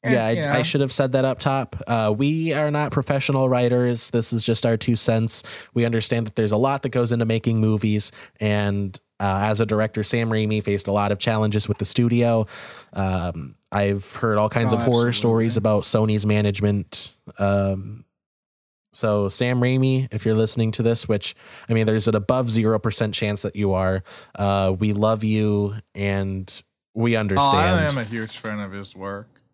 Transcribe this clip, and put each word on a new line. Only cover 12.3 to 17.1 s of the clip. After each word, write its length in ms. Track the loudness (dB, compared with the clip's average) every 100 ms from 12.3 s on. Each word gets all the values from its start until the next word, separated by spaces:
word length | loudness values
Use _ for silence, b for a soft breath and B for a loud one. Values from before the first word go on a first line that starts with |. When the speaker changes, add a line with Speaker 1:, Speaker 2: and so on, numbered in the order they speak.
| 2 -2 B B B B
Speaker 2:
Um, 640 | -6 -2 -2 -4 -8 -12 -16 _
I've 400 | -2 0 -2 -6 -4
heard 220 | 0 2
all 100 | 2
kinds 240 | 0 0
Speaker 1:
Oh, 40 | 0
Speaker 2:
of 40 |
horror 240 | 2 2 2
Speaker 1:
absolutely. 40 |
Speaker 2:
stories 440 | 2 2 2 2 2
about 240 | 2 0
Sony's 420 | 2 2 2 2
management. 920 | 2 2 2 2 2 2 -2 -8 -10